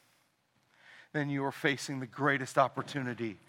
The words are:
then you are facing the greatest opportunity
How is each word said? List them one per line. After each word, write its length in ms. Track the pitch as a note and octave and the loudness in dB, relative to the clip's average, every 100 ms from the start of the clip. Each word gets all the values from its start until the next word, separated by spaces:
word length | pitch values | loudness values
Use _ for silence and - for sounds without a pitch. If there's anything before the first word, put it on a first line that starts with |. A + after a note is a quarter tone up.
| _ _ _ _ _ _ _ _ - - - | _ _ _ _ _ _ _ _ -20 -20 -6
then 160 | D3+ C#3+ | -4 -2
you 160 | C#3 C#3 | 0 -2
are 60 | |
facing 500 | - D3+ C3+ - C3+ | 0 0 0 -4 -6
the 60 | B2+ | -8
greatest 500 | - C#3+ C#3 B2+ - | 0 2 2 2 4
opportunity 840 | B2+ - - D3 B2 A2+ A2+ F#2 | 4 2 -4 -4 -4 -4 -6 -6